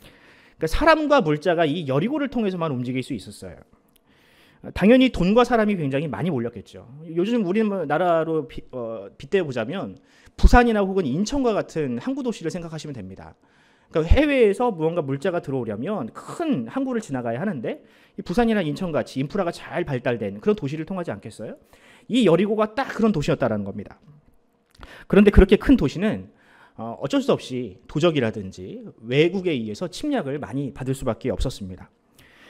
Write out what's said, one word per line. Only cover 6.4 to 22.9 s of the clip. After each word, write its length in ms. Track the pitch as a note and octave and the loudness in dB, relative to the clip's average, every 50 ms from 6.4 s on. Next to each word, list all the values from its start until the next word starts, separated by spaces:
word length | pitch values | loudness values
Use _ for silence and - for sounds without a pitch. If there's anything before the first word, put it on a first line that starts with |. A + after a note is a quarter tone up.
| A#2 A#2 - G2+ F2 - - F#2+ F2+ A2 B2+ D3 D#3+ E3+ D#3+ | -4 -4 -8 -10 -18 -18 -20 -20 -20 -20 -20 -20 -14 -8 -2
요즘 300 | E3+ F3+ G#3 A#3+ A#3+ G#3+ | -2 0 0 0 0 0
우리나라로 1040 | E3+ F3+ A3 A3+ G#3 G3 F#3+ E3 C#3 C#3+ D#3 F#3 F3+ E3+ E3 D#3+ D#3+ D#3+ D#3 C#3+ - | 0 0 0 0 0 0 -2 -2 -2 0 0 2 2 2 2 2 0 0 -2 -2 -4
비-, 160 | - - - - | -10 -14 -14 -12
어, 360 | - B2+ A#2 A2+ A2+ G#2+ G2 G2+ - - | -10 -10 -8 -8 -8 -10 -12 -14 -16 -18
빗대어 280 | - C#3 - G3 F3+ | -8 0 0 0 0
보자면 520 | D3 B2+ A#2+ A2 A2+ E3 G3 D#3 G2+ F2+ - _ _ _ _ _ - _ | 0 -2 -4 -4 -4 -4 -8 -8 -10 -12 -16 _ _ _ _ _ -20 _
부산이나 460 | - - - - B3 B3 A#3+ A3+ G#3 | 6 6 8 8 8 6 6 4 0
혹은 240 | G3+ F#3+ G3 F#3+ F#3+ | 0 0 0 -2 0
인천과 480 | A#3+ C3+ D#3+ G#3+ G#3 C#4 C#4+ C4 A#3+ G#3+ | 0 0 -2 -2 -2 -2 -2 0 0 0
같은 440 | F3 C#3+ - - D#3+ D3+ C3+ A#2+ A#2+ | 0 -2 -4 -4 -4 -4 -4 -4 -6
항구 260 | - - C4+ C#4 C4 | -6 -6 -6 -4 -4
도시를 280 | B3 G#3 - E3+ D#3+ | -6 -6 -6 -6 -8
생각하시면 420 | D3+ F#3 E3 E3+ D#3+ D#3 - D3+ C#3+ | -8 -8 -10 -10 -12 -12 -12 -12 -12
됩니다. 420 | A#2+ F#2+ F#2 F#2+ - E2 D#2+ - _ _ _ _ _ _ _ _ _ _ _ | -12 -12 -14 -14 -16 -18 -20 -20 _ _ _ _ _ _ _ _ _ _ _
그러니까 240 | - E3+ D#3 E3+ - | -2 0 4 6 6
해외에서 580 | B3 D4+ D4+ C#4+ C4 A#3 G#3 G3 - B3 B3 | 6 6 4 6 6 6 6 4 4 0 0
무언가 300 | G#3 E3 D#3 D#3+ E3+ F3 | 0 0 -2 0 0 0
물자가 400 | D#3 C3+ C3+ C#3 - G3 E3+ E3+ | -2 -2 -2 -2 -2 -2 -2 -2
들어오려면 680 | E3+ - C3+ C3+ A#2+ A2 G#2 G2+ B2 F3+ G#3+ G3 A#2+ G#2+ - | -4 -4 -4 -4 -4 -4 -6 -6 -4 -6 -6 -6 -6 -8 -10
큰 540 | - - - - - E4+ D#4+ B3+ D#3+ - A3+ | -14 -14 -12 -8 -6 -2 -2 -2 -2 -2 -4
항구를 340 | - C4 C#4 C4 B3+ A3+ | -6 -6 -4 -2 -4 -4
지나가야 380 | G#3+ - C#3 B2+ A#2 A#2+ A#2 A#2+ | -4 -4 -6 -6 -4 -4 -4 -4
하는데 440 | F3 G#3+ F#3 B2+ A2 D#3+ B3+ D#4 - - _ _ _ _ _ - | -4 -6 -6 -6 -6 -6 -8 -8 -12 -20 _ _ _ _ _ -12
이 40 | |
부산이나 400 | - - F3+ G3+ A#3+ A3+ A3 G#3 | -8 -4 0 0 2 2 2 0
인천같이 580 | F3+ D3+ D3 C#3 F#3+ F3+ D3+ C3+ A2 - - E3+ | 0 -2 -4 -4 -4 -4 -2 -2 -2 -2 -4 -6
인프라가 320 | E3+ D3 - G#3 F#3 E3+ | -4 -4 -2 -4 -4 -4
잘 340 | E3 - - - B2 D#3 F3 | -4 -8 -10 -10 -6 -6 -4
발달된 560 | E3 C#3+ B2+ - C3 B2 A2+ A2+ G2+ F#2+ G#2 | -4 -4 -4 -2 -2 -2 -2 -2 -6 -6 -4
그런 140 | - G#3+ G#3+ | 0 0 0
도시를 300 | G#3 - C3+ D3+ D#3 D#3+ | 0 -2 -6 -6 -6 -8
통하지 260 | - G3 F#3 F3 D3+ | -8 -8 -8 -6 -8
않겠어요? 440 | A2+ G2 - A#2 G#2 - G#2+ B2+ A#3+ D#4 _ _ _ _ _ - - - _ - | -8 -10 -10 -16 -14 -12 -12 -12 -12 -14 _ _ _ _ _ -20 -20 -20 _ -2
이 160 | G3+ B3+ A#3+ | 2 4 4
여리고가 500 | F3 E3 E3 G3+ G3+ A3 G#3 G#3+ G#3+ G#3+ | 6 6 4 4 2 2 0 0 -2 -2
딱 140 | - C4 | -4 -6
그런 220 | - | -4